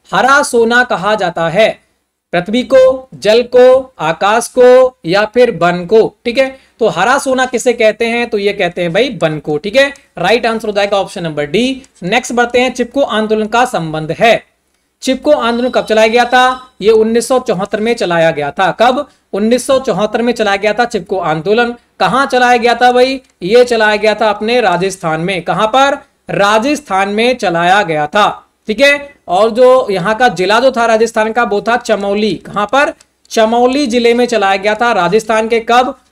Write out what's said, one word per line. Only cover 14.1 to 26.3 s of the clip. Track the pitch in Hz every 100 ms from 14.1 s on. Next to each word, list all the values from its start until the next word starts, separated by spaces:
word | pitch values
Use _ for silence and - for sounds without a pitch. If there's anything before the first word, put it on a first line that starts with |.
है। | 156 226 202 - _ _ _ _ _
चिपको | - 262 294
आंदोलन | 285 233 233 247
कब | 226
चलाया | - 214 226
गया | 240 240
था? | 254 254 254 - -
ये | 185
उन्नीस | 220 220 233 226
सौ | 254
चौहत्तर | 254 180 202 208
में | 220
चलाया | 233 190 170 165
गया | 147 143
था। | - 180
कब? | 151 233 247 285 _ _
उन्नीस | 190 214 247 262
सौ | 262
चौहत्तर | 262 185 214 226
में | 240
चलाया | 233 208 196
गया | 208
था | 208 233
चिपको | 202 175 190
आंदोलन। | 170 156 165 220 240 240 _ -
कहाँ | 175 247 269
चलाया | 254 247 247
गया | 240
था | 233 247
भाई? | 247 262 262 _ -
ये | 175 240
चलाया | 247 226 214 208
गया | 214
था | 208 220
अपने | 202 214 247
राजस्थान | 202 170 190 180 165 156
में। | 175 185
कहाँ | 180 175 214
पर? | 262 277 285 - _ -